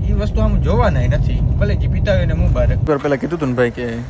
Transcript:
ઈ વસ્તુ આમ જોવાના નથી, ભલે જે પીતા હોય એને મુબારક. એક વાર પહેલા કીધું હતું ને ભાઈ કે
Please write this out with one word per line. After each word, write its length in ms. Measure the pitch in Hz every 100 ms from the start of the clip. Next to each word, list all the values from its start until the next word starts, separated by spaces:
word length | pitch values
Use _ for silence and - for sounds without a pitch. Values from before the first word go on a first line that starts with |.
| -
ઈ 40 |
વસ્તુ 280 | 202 208 214
આમ 200 | 214 202
જોવાના 400 | - 196 226 151
નથી, 380 | - - - -
ભલે 360 | - - 202 190
જે 120 | -
પીતા 260 | - 208
હોય 80 | 190
એને 120 | 170
મુબારક. 380 | 160 - 123 120
એક 180 | - -
વાર 80 | 139
પહેલા 180 | 147 139
કીધું 220 | 147 165
હતું 120 | 131
ને 60 | 123
ભાઈ 140 | 120
કે 280 | 117 120 117